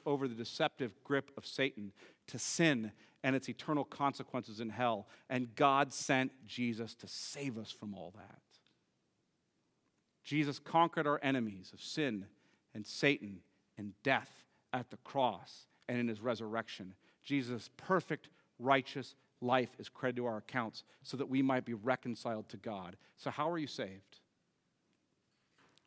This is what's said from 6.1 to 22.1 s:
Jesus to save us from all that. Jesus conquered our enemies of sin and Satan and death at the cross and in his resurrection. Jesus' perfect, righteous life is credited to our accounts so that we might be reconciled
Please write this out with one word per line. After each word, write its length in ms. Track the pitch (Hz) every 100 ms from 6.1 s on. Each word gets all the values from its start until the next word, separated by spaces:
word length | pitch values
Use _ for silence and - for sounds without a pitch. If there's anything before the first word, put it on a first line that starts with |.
| 131 131 - 107
Jesus 500 | - 120 110 110 -
to 120 | -
save 500 | - - 143 139 110
us 140 | 104
from 220 | - 107
all 180 | 95 85 -
that. 240 | 95 - _ _ _ _ _ _ _ _ _ _ _ _ _ _ _ _ _ _
Jesus 340 | - 147 147 131
conquered 480 | - 165 170 165 147
our 140 | 151
enemies 500 | 139 131 110 95 87
of 80 | -
sin 460 | - 156 139 104 98 _ _ _ _
and 140 | 110 104
Satan 540 | - 143 143 101 92 - _ _ -
and 160 | 104 98
death 420 | 139 123 - - - _ _
at 180 | 127 120
the 80 | 101
cross 720 | - 139 123 95 - - - _ -
and 80 | 120
in 100 | 117
his 140 | 104
resurrection. 720 | 123 110 110 113 110 - 92 - _ _
Jesus' 460 | - 139 123 117 - -
perfect, 540 | - 185 - 151 - _ _ -
righteous 580 | 123 139 123 139 120 - _ _
life 340 | 123 131 117 -
is 120 | 98
credited 280 | - 127 123
to 80 | 120
our 120 | 110
accounts 480 | - 127 110 - - _
so 140 | - 123
that 100 | 131
we 140 | 131
might 240 | 135 127 117
be 80 |
reconciled 760 | 113 117 127 123